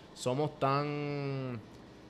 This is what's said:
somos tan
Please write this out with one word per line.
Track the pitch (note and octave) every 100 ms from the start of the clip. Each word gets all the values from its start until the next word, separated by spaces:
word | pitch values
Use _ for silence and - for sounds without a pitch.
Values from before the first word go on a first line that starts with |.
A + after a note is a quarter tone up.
| -
somos | - - B2+ D3+ -
tan | C3+ C#3 D3 D3 D3 C#3+ C#3 C3+ C3 A#2 - - - - -